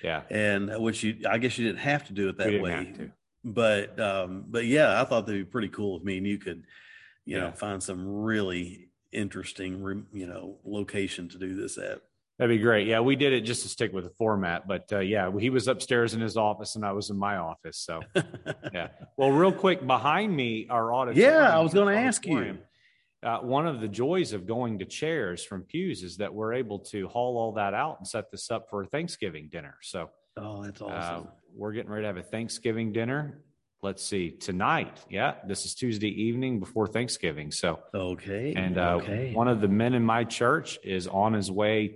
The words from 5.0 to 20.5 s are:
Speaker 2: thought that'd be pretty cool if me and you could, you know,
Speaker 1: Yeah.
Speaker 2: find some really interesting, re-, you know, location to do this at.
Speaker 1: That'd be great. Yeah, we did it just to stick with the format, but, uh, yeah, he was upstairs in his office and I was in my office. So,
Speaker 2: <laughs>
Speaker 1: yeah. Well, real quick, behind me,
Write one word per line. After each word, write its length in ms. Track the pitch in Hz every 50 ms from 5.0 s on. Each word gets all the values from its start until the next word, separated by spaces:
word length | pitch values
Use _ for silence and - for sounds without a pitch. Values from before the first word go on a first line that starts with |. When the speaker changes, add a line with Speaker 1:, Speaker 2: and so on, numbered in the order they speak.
| 127
Speaker 2:
thought 240 | - 123 113 98
that'd 180 | 110 104 98 95
be 60 | -
pretty 160 | - 123 104
cool 300 | 92 - - 104 101 92
if 60 | 82 87
me 140 | 98 95
and 80 | 92 98
you 120 | 101 101 101
could, 240 | - 92 85 82 78 _ - - - - - - - - _ _ -
you 120 | - -
know, 100 | 95 92
Speaker 1:
Yeah. 40 | 85
Speaker 2:
find 320 | - - 107 104 98 92 -
some 240 | - 95 90 92
really 800 | 98 101 104 107 110 110 107 101 95 90 87 90 87 98 - - _ _ _ _ -
interesting, 720 | - 113 104 95 - 95 92 - - - 95 92 92 95 98
re-, 180 | 95 98 104 101 - 104
you 120 | 101 92
know, 320 | 87 87 92 90 95 98 - -
location 640 | 101 104 104 101 98 - 101 98 90 - - 87 85
to 80 | 87
do 160 | 90 95 92 95
this 240 | 98 101 98 -
at. 220 | - - - - - _ _ _ _ _ _ _ -
Speaker 1:
That'd 180 | 123 117 117
be 60 | 107 107
great. 240 | 120 113 104 101
Yeah, 140 | 110 113 113
we 140 | 120 135 139
did 160 | 131 143 139 131
it 80 | 120
just 200 | 107 117 120 - -
to 60 | -
stick 220 | - - 120 98 92
with 120 | 95 87
the 40 | 90
format, 560 | - - 113 110 107 101 95 85 85 85 -
but, 240 | 95 95 85 - - 107
uh, 60 | 98
yeah, 300 | 95 95 107 104 92 92 95
he 120 | 101 107 131
was 180 | 131 127 98
upstairs 460 | 127 127 127 - - 127 120 117 113 110
in 80 | 113
his 140 | 113 107 98
office 380 | 113 107 104 104 - 107 - -
and 80 | 113 107
I 80 | 101 98
was 160 | 104 101 -
in 80 | 101
my 180 | 98 98 101 101
office. 400 | 92 82 80 82 _ - 82 -
So, 220 | - - - 82 80 - - -
Speaker 2:
<laughs> 580 | 180 - - - - - - - - - 147 -
Speaker 1:
yeah. 140 | 87 80 - - - - - -
Well, 140 | - 135 135
real 200 | 139 151 180 190
quick, 340 | 185 190 - 190 175 - 131
behind 480 | 127 127 117 113 143 156 185 214 214 180
me, 320 | 139 127 117